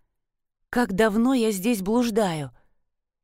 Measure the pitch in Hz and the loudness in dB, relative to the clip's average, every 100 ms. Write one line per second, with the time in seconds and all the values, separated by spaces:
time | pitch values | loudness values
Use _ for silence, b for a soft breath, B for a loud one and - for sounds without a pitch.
0 | _ _ _ _ _ _ - 240 240 190 | _ _ _ _ _ _ -6 -4 -2 2
1 | 220 208 240 262 220 196 190 226 185 226 | 2 2 2 2 0 0 -2 -2 0 0
2 | 240 214 202 156 135 - _ _ _ _ | 0 0 -2 -2 -8 -14 _ _ _ _
3 | _ _ | _ _